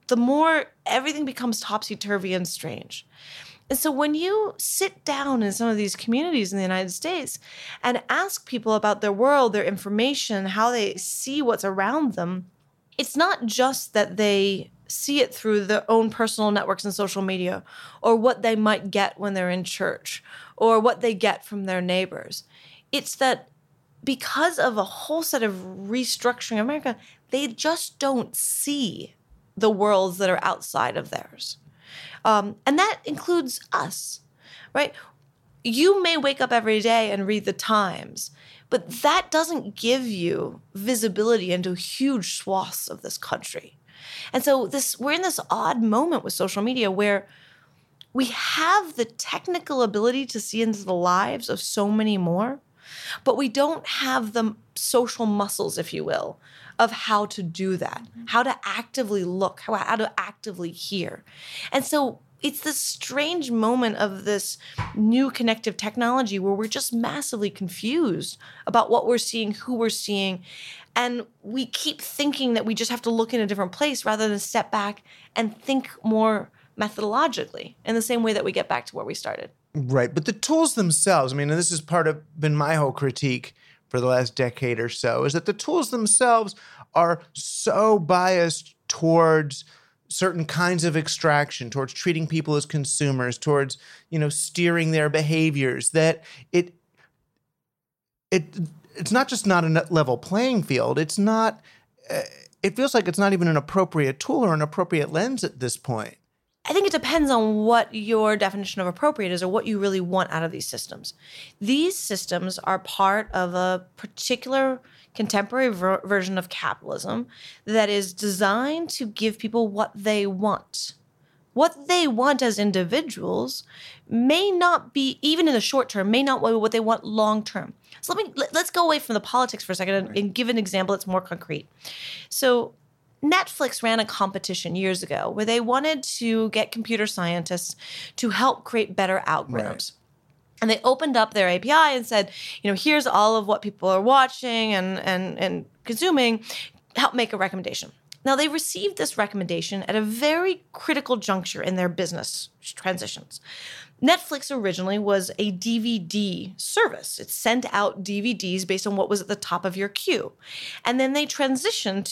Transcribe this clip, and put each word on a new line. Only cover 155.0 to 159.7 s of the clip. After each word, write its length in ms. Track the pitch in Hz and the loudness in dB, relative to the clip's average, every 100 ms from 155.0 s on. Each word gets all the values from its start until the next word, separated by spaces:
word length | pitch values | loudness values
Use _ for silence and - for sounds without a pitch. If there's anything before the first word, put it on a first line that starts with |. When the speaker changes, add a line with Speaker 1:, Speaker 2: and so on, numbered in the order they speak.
| 202 196 180 - | 2 2 0 -4
Speaker 1:
a 140 | 208 | -4
D 280 | 185 220 233 | -2 -2 -2
V 200 | 233 226 | 0 -2
D 540 | 165 208 202 175 190 - | -2 -2 -2 -4 -8 -10
service. 640 | - 415 453 - - - | -4 0 0 0 -10 -10
It 100 | - | -10
sent 360 | - 226 247 233 | -4 0 0 0
out 300 | 202 214 208 | 0 0 -2
D 180 | 190 202 | -6 -4
V 120 | 226 | -2
Ds 300 | 202 185 185 | -4 -2 -2
based 240 | 185 190 208 | -2 -2 -2
on 80 | 196 | 0
what 140 | - | 0
was 100 | 202 | -2
at 80 | 185 | -2
the 80 | 202 | -6
top 300 | - 175 | -4 -4
of 100 | 190 | -4